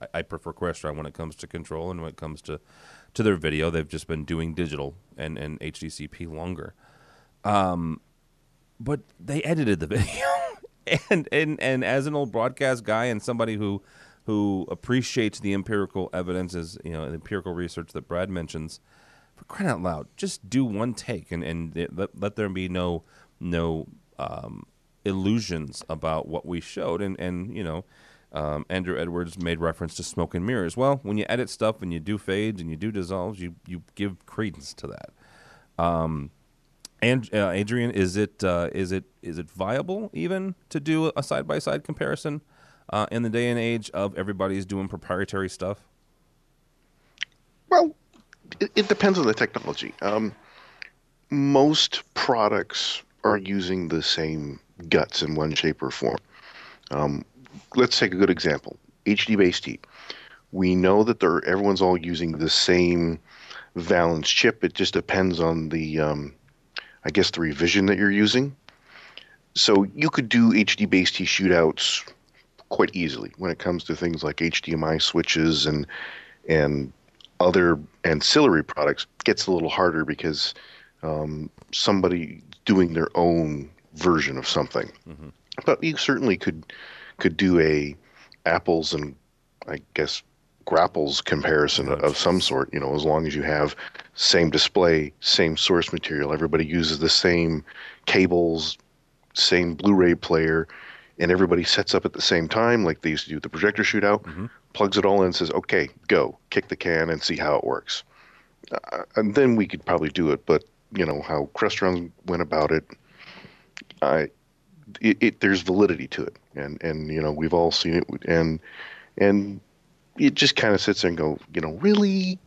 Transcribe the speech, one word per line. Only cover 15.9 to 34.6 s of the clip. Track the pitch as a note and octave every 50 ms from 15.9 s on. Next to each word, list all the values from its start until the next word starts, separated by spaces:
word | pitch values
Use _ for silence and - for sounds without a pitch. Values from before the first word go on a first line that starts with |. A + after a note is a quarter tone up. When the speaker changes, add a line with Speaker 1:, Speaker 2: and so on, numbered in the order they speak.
| - G2 F2+ - -
Speaker 1:
evidence, | F#2 F2+ F2+ F2+ F#2 F2+ F2 F#2
as, | F2 E2 E2 F#2 - -
you | E2+ E2
know, | D#2+ D#2 C2+
the | D#2+
empirical | D#2+ - - A2 F#2+ F2 F#2 E2+
research | F2 F2 E2 - E2+ E2 - -
that | D#2 C2
Brad | - E2+ F2 F#2+ F#2+
mentions, | F#2 F2 E2 D2+ - E2 D#2 D#2+ - - _ _ _ _ _ _ _ _ _ _ _
for | - -
crying | - - - G3+ F3
out | A#2 F2 F#2
loud, | F2+ E2 D2+ - - _ -
just | - F#3+ - - - F#2+
do | A2 C3 C3+
one | A#2 G2+ G2+ A2+ B2 A2
take | - - - A#2 F2 D2 - F2+
and, | E2+ E2+
and | D2 E2 E2+ E2 D#2+ D2+ E2 E2+ - -
let, | F2 G2 - - -
let | G2 G#2 G#2
there | - G#2+ G2
be | F#2 F#2 F#2 F2+
no, | F2+ F2+ F2+ F2+ E2+ E2 - _ _ _ _ _ _ -
no, | - F2 E2+ E2 E2+ E2+ D#2+ D#2+ - - - _ _ _ _ -
um, | B1+ - - - - A#1 - G1+ - - _ _ _ _ _ _ -
illusions | G2+ F#2+ F#2+ F#2+ G2 A2+ A#2 G#2 F#2 F2 D#2+ D2+ C2+ B1+ - - -
about | D#2+ D#2 D#2+ D#2+ D#2+ D#2 -
what | - D#2+ D#2 -
we | E2 F2+ E2+
showed. | - - - - - - E2+ F2+
And, | G2+ F#2+ F#2+ -
and, | F2+ F2+ F2+ F2 F#2 A2 -
you | - G2
know, | E2 D#2 E2+ - _ _ _ _ - _ _ _ _ -
um, | D2 D2+ D2+ D2 D2+ - -
Andrew | F2+ F#2 F2+ F2+ F2 B1+
Edwards | E2 F2 E2+ F2 F2 E2+ D#2+ F#2+
made | E2+ E2+ E2+ D#2+
reference | E2 E2 D#2+ - F2 D#2+ -
to | - F2
smoke | - - - E2+ - -
and | F2 F2+
mirrors. | A2 B2+ A#2 F2+ E2 -
Well, | A#2 C3 C#3 C#3 C3+ -
when | G2+ G#2
you | G#2+ G2+ -
edit | G#2+ B2 B2 -
stuff | - - A2+ G#2+ A2 -
and | F#2+ F2+ E2+
you | E2
do | D#2 G2+ G#2+ G#2
fades | - - F#2+ G2+ G#2+ A2 G#2+ F#2
and | E2 E2
you | D#2+
do | D#2 F#2+ A2
dissolves, | G#2+ G2+ F2+ E2+ F#2+ F#2+ F2+ G2+ G#2+ F#2
you, | F2+ F2 E2+ - _ E2
you | F2+ E2+ - _ _
give | - G2+ G2+ F#2 - _
credence | - - - A2+ G2+ D2+ D2